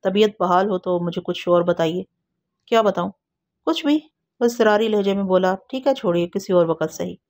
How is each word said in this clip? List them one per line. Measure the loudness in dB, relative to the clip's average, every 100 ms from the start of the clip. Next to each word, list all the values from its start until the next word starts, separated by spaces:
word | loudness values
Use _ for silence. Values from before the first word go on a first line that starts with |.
तबीयत | -2 2 0 0
बहाल | 0 2 2
हो | -2
तो | -2 -4
मुझे | -2 -6
कुछ | -8 -8 0
और | 2
बताइए। | 2 0 0 -2 -8 _ _ _ _ _ _
क्या | 2
बताऊँ? | 2 0 -6 -8 _ _ _ _
कुछ | -4 -2 0
भी, | 0 -2 _ _ _
वो | -2
इसरारी | 2 2 4 2
लहजे | 0 0
में | -2 0
बोला। | 0 2
ठीक | -2 _ -4 -2
है, |
छोड़िए, | -2 0 0 -2
किसी | -4 0
और | 2 2
वक्त | 0 -4
सही। | -6 -10 -10 _